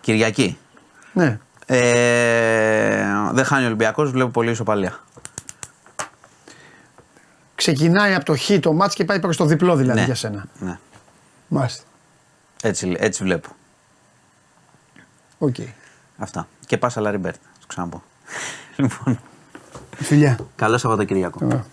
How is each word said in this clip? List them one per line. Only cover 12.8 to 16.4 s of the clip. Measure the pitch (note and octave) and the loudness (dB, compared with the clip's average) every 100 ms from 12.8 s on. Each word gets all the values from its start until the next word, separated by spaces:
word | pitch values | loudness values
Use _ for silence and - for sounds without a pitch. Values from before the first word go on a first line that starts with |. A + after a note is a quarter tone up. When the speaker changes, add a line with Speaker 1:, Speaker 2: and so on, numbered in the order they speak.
| F#2 F2 | -4 0
Speaker 1:
έτσι | G#2 - | -2 -2
βλέπω. | F#2+ E2+ - - _ _ _ _ _ _ _ _ _ _ _ _ _ - _ _ _ _ | -2 -2 -6 -20 _ _ _ _ _ _ _ _ _ _ _ _ _ -20 _ _ _ _
Speaker 2:
Οκ. | D3 A#2+ A#2 - - _ _ - | -4 -4 -10 -16 -20 _ _ -16
Speaker 1:
Αυτά. | G#2+ - | -12 -10